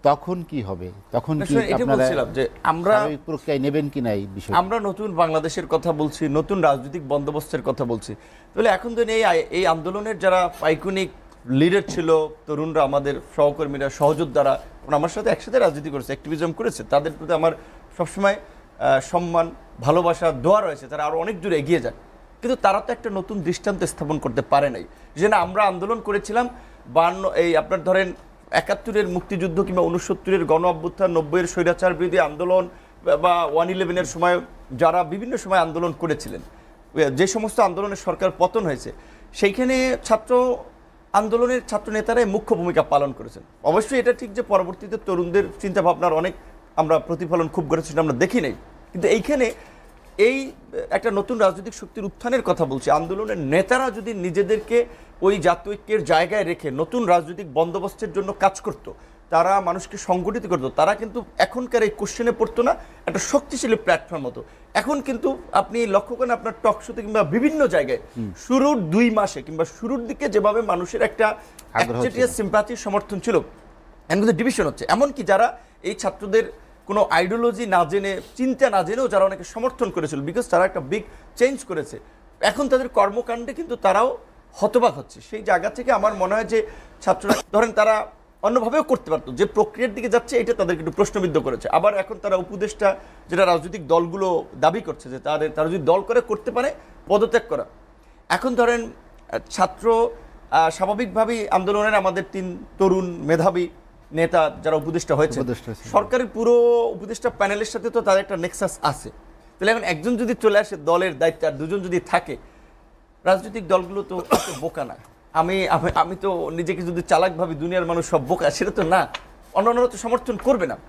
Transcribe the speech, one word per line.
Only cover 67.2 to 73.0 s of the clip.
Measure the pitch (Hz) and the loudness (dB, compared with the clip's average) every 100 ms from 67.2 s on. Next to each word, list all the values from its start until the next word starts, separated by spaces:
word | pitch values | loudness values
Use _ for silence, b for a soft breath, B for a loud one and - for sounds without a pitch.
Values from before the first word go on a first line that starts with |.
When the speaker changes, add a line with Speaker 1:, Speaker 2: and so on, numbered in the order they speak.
| 151 | 0
Speaker 2:
বিভিন্ন | 202 285 311 254 | 2 0 2 2
জায়গায় | 170 131 123 - 123 | 2 0 -4 -6 -10
Speaker 1:
হুম। | 107 87 - | -10 -10 0
Speaker 2:
শুরুর | 262 277 285 160 | 2 4 2 0
দুই | 190 240 214 | 2 4 2
মাসে | 196 143 | 0 -4
কিংবা | 123 160 160 - | -10 -4 -4 -4
শুরুর | 226 262 233 | -6 -6 -6
দিকে | - 262 | -6 0
যেভাবে | 208 208 214 214 | 2 2 2 0
মানুষের | 175 175 233 214 | -2 -2 0 -2
একটা | - 214 | 2 0
Speaker 1:
আগ্রহ | 214 - - - - 233 | 0 -14 -20 -6 -2 0
ছিল। | |
Speaker 2:
একচেটিয়া | 120 247 226 247 - | 0 -2 0 0 0
সিম্প্যাথি | 202 214 208 233 | 0 0 0 -6
সমর্থন | 208 202 | -4 -4